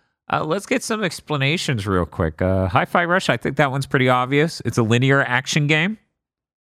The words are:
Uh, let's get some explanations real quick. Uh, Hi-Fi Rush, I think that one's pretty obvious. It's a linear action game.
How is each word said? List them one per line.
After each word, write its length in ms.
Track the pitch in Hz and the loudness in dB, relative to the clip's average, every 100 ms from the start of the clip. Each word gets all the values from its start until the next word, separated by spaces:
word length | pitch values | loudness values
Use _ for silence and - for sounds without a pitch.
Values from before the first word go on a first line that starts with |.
| _ _ - | _ _ -6
Uh, 140 | 143 | -4
let's 220 | 156 175 - | -2 -4 -2
get 160 | 262 | -4
some 220 | - 220 | -2 -4
explanations 840 | 196 - - 151 135 160 - 123 101 | -4 -6 -6 -2 0 -2 -2 -2 0
real 180 | 92 | 0
quick. 380 | 85 - 85 - | 0 -2 -2 0
Uh, 240 | 92 95 95 | 0 0 2
Hi-Fi 380 | 123 170 196 | 0 0 0
Rush, 240 | 170 180 - | 2 0 0
I 80 | 123 | -2
think 220 | 151 139 | -2 0
that 120 | 143 | 0
one's 160 | 135 135 | 0 -2
pretty 220 | 139 127 | 2 2
obvious. 520 | 123 127 143 160 - | 2 2 0 0 -2
It's 120 | 120 113 | -4 0
a 60 | |
linear 400 | 113 117 135 139 | 2 2 4 2
action 460 | 120 123 127 - 147 | 2 0 -2 -2 2
game. 300 | 156 175 220 _ _ _ _ _ _ _ | 2 0 -4 _ _ _ _ _ _ _